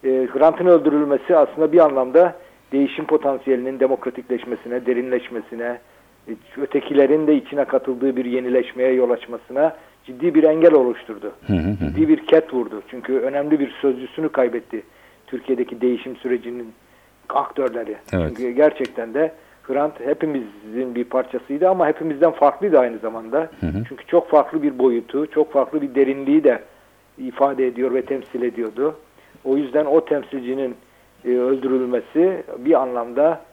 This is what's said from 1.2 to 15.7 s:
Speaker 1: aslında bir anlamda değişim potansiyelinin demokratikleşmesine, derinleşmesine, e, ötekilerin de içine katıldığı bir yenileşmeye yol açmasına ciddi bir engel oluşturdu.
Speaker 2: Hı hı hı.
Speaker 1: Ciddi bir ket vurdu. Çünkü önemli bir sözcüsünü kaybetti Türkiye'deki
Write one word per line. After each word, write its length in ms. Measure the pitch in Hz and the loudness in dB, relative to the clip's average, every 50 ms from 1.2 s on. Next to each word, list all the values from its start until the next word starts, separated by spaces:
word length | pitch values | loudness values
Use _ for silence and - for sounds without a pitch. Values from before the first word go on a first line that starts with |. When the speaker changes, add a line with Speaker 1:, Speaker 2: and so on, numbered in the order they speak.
| - - 175 | 2 2 4
Speaker 1:
aslında 360 | 160 143 - - 151 156 151 147 | 4 4 4 2 -2 -2 2 6
bir 60 | 175 | 6
anlamda 580 | 160 151 139 135 127 127 127 160 175 175 170 - - - _ _ _ _ - | 6 6 4 0 -2 2 6 6 6 6 2 -6 -20 -20 _ _ _ _ 0
değişim 320 | 139 139 135 - - 156 | 0 0 0 0 -6 -4
potansiyelinin 760 | 151 156 151 - 143 139 127 - 135 135 123 123 131 131 131 | 0 0 0 2 0 -2 -2 0 0 0 0 0 -4 -2 0
demokratikleşmesine, 1040 | 135 131 135 127 - 131 123 - 123 - 127 117 - 123 123 110 - 120 120 123 123 | 0 0 0 0 -4 -8 -8 -8 -6 -6 -6 -6 -4 -8 -10 -10 -8 -6 -8 -6 -2
derinleşmesine, 920 | 120 127 120 123 131 127 123 120 - 123 117 107 - 123 117 120 120 120 123 _ _ _ _ _ _ _ _ _ - | 0 -2 0 0 -2 -2 -4 -4 -6 -10 -12 -12 -10 -12 -8 -8 -8 -8 -8 _ _ _ _ _ _ _ _ _ -14
e, 40 | 117 - _ _ - 127 | -14 -14 _ _ -10 -8
ötekilerin 680 | 143 - - 143 - - 147 139 139 131 147 156 156 | -8 -2 -2 -2 -2 0 2 4 4 4 4 2 4
de 80 | 151 151 | 2 2
içine 280 | 139 - - - 143 135 | 2 0 -4 -4 -4 -4
katıldığı 520 | - - 131 - - 131 123 123 135 127 | 0 -2 -2 -2 -2 -6 -2 -2 -2 -2
bir 80 | 123 131 | -2 -4
yenileşmeye 680 | 123 120 127 123 123 123 127 120 - - 127 127 131 131 | -4 -4 -4 -4 0 0 0 0 0 -4 -2 0 2 2
yol 180 | 127 127 120 | 2 2 2
açmasına 680 | 120 117 - - 120 117 - _ 127 135 151 160 160 - - - _ _ _ | 0 -2 -4 -12 -14 -14 -14 _ -2 0 0 0 0 -4 -20 -20 _ _ _
ciddi 280 | - 131 123 139 175 156 | -20 -12 -2 -2 2 4
bir 80 | 151 151 | 6 6
engel 300 | 160 156 160 165 170 156 | 6 4 8 6 8 8
oluşturdu. 580 | 147 131 123 117 - - - 113 101 - 107 - - - | 8 4 4 0 -4 -8 -14 -14 -10 -10 -12 -12 -14 -4
Speaker 2:
Hı 60 | - 104 | -2 0
hı 180 | 90 78 92 | 0 0 0
hı. 60 | 104 92 90 73 | -2 -2 -4 -4
Speaker 1:
Ciddi 180 | 76 - - 151 | 0 2 4 4
bir 180 | 156 - - | 4 2 4
ket 280 | - - 160 156 - - | 4 4 4 4 2 -4
vurdu. 280 | 127 117 104 107 107 98 - | -4 -4 -4 -6 -12 -14 -14
Çünkü 280 | - 127 120 - 131 135 | -16 -14 -6 -2 -2 0
önemli 420 | 117 131 139 143 143 151 151 151 | 0 -2 -2 -2 0 2 2 2
bir 100 | 139 123 | 0 -2
sözcüsünü 580 | - - - 139 127 123 131 123 - - 160 151 | -6 -2 0 0 0 0 -6 -12 -8 -6 -6 -4
kaybetti 540 | - - 127 123 117 120 110 _ - 110 - _ _ _ _ _ _ _ _ | 0 0 0 0 0 -4 -8 _ -12 -12 -12 _ _ _ _ _ _ _ _
Türkiye'deki 540 | - - 123 - - 135 120 123 - | -12 -12 -12 -4 -4 -2 -2 -2 -6